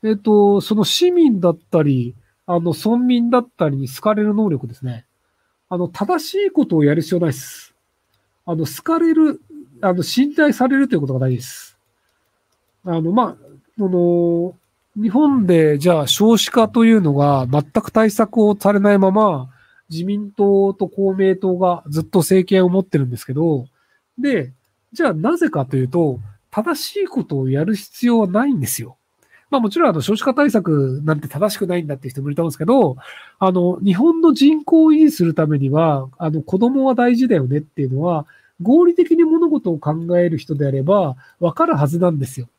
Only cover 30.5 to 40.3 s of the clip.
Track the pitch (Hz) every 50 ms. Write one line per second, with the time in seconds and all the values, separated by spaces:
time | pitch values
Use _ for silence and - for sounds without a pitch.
30.5 | - 220 175 185 156 147 139 131 131 143 147 156 160 147 156 143 - 143 190 214
31.5 | 208 - 208 180 180 175 165 147 143 131 - 135 127 139 135 143 147 - 165 165
32.5 | - - 160 175 247 277 220 147 127 131 - - - - - - _ _ - 190
33.5 | 185 185 175 180 180 - 190 202 180 180 247 330 330 330 330 330 269 - 269 285
34.5 | 311 311 294 - 339 320 320 311 311 302 320 294 - - 180 165 156 - 160 147
35.5 | 151 143 139 135 135 156 165 160 147 135 131 135 - _ 170 160 151 160 147 -
36.5 | - 196 226 240 269 277 262 269 254 240 240 247 247 233 262 240 208 165 135 123
37.5 | 135 151 151 _ _ - 143 127 127 135 156 175 170 156 143 _ _ _ _ _
38.5 | _ _ 175 202 262 330 359 349 339 359 349 339 339 330 339 320 320 330 339 320
39.5 | 302 269 - 190 170 143 - 151 151 160 165 170 175 175 175 170